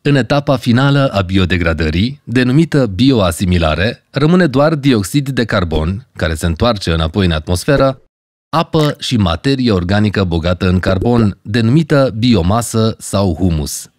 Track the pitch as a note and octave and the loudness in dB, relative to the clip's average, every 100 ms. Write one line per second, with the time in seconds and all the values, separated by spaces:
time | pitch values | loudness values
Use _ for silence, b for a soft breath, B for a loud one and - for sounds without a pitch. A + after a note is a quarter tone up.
0 | D3 C#3+ A#2 C#3+ C#3+ B2+ - B2 C#3 C#3+ | 2 0 2 0 0 0 2 2 4 2
1 | C3+ G2 F2+ F#2+ F2+ F2+ E2 D#2 D#2+ E2 | 2 0 0 0 2 0 0 0 -2 0
2 | A2+ C#3+ - B2 B2+ C3+ E3+ D3 B2 F#2 | -2 -6 -4 0 2 2 2 0 -2 2
3 | C3+ B2 F2+ E2+ F#2 F2+ D#2 D2+ G#2+ - | 2 4 2 0 0 2 2 0 -2 -4
4 | _ C#3+ D#3 F#3 E3+ C3 D3+ D#3 C#3 A#2 | _ -2 2 4 2 2 0 2 2 0
5 | F#2+ D3 C#3 B2+ A#2 A2 F2 D#2 D#2 G2+ | 0 -2 -2 -4 -2 -2 -2 -2 -2 -6
6 | - - E2 D#2 F2 D#2+ A#2 G#2 - E2 | -10 -6 -4 -2 -4 0 0 0 -2 -2
7 | D#2+ G#2 F#2 D#2 E2+ F2+ - C#3 C3+ C3 | -2 0 0 -2 -2 -4 -4 -2 -2 -2
8 | _ _ _ _ _ D#3 E3+ D#3+ D3 - | _ _ _ _ _ -4 -2 0 -2 -4
9 | - A#2+ F#2 D#2+ C3+ C3+ A#2+ F#2+ F2 G2+ | -4 0 0 -2 -2 0 0 0 0 0
10 | G#2 G#2+ F#2+ E2 E2+ F2+ F#2 F2+ F#2+ F#2+ | 0 0 -2 -2 -2 0 0 0 0 -2
11 | A#2 A#2+ G#2+ - - A#2 A2+ D3 D#3 D3 | 0 2 0 -2 -4 -2 2 0 2 0
12 | C3 A2+ B2 G#2+ E2+ A2+ A2+ A2+ A2+ - | 0 0 2 2 2 0 0 0 -2 -2
13 | - G2 G2 D2+ F#2 D#2 C#2 - - | -4 -2 0 0 -2 -2 -4 -10 -16